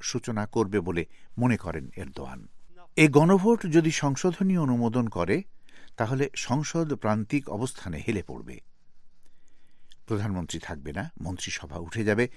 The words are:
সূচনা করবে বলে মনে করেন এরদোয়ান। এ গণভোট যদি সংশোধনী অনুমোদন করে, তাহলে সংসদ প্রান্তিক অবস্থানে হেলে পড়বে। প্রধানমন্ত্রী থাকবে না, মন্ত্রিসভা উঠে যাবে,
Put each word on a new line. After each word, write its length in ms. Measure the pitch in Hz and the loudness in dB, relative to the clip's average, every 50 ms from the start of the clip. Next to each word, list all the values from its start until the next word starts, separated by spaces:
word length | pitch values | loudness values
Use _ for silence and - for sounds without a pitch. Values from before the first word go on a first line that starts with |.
সূচনা 440 | - - - 120 - - 117 107 104 | -6 -4 -4 -4 -4 -2 -2 -2 -2
করবে 340 | 104 - 117 110 95 104 104 | 0 2 2 2 4 2 2
বলে 260 | 85 92 85 82 - - - - - - - - | 2 2 0 -2 -2 -4 -6 -14 -14 -10 -2 2
মনে 200 | 120 123 117 - | 2 4 4 2
করেন 320 | - 87 80 78 67 64 - | 0 -4 -6 -6 -8 -8 -8
এরদোয়ান। 520 | 95 95 - - - - - - - - - - - - - - - - - - | -10 -10 -10 -8 -10 -10 -8 -10 -12 -12 -14 -14 -14 -14 -14 -16 -16 -18 -4 4
এ 120 | - 160 151 | 6 6 8
গণভোট 600 | 131 147 160 175 196 190 185 226 233 220 - 180 | 10 8 8 10 8 6 6 6 4 4 2 4
যদি 200 | 147 165 160 160 | 4 6 6 4
সংশোধনী 640 | 147 - 151 143 135 - - 185 170 - 190 190 190 175 | 2 2 2 0 2 2 2 0 2 2 2 2 4 4
অনুমোদন 500 | 151 131 123 120 117 113 107 123 117 110 | 4 4 4 4 2 2 2 2 0 0
করে, 360 | - 90 87 87 104 175 196 - - - - - - - - - - - | 0 0 2 2 2 0 0 -4 -10 -16 -16 -16 -16 -14 -14 -12 -4 -2
তাহলে 320 | 113 113 135 131 143 139 - | -2 0 2 0 0 -2 -2
সংসদ 580 | - - - 123 147 147 - - 165 165 151 135 | -4 -2 0 0 0 0 0 0 0 0 0 -2
প্রান্তিক 560 | 107 - 107 107 110 107 - 143 143 139 - | 0 2 2 2 2 2 0 0 -2 -2 -2
অবস্থানে 540 | 90 104 127 131 - - - 90 82 73 - - | -4 -4 -4 -4 -6 -6 -8 -6 -6 -4 -2 -2
হেলে 160 | 110 95 82 - | -2 -2 -2 -6
পড়বে। 320 | - 60 58 - - - - - - - - - - - - - - - - - - - - - - - - - - - - - - - - - | -8 -10 -10 -12 -12 -14 -16 -18 -20 -18 -20 -18 -16 -16 -16 -16 -16 -16 -16 -16 -16 -16 -16 -16 -16 -16 -16 -16 -16 -14 -14 -14 -14 -14 -6 -4
প্রধানমন্ত্রী 520 | 110 101 104 107 95 90 82 - - 82 | -2 -2 0 -2 -2 -2 -4 -4 -6 -8
থাকবে 340 | - - 82 76 69 78 73 | -8 -8 -10 -8 -8 -8 -6
না, 180 | 98 - 165 - - | -6 -6 -8 -8 -8
মন্ত্রিসভা 560 | - 87 92 87 - 95 - - - - - 87 | -8 -6 -6 -6 -6 -6 -8 -8 -8 -10 -10 -10
উঠে 260 | 85 82 - 117 107 | -10 -6 -4 0 2
যাবে, 240 | 107 107 110 123 120 - | 4 4 4 2 2 -2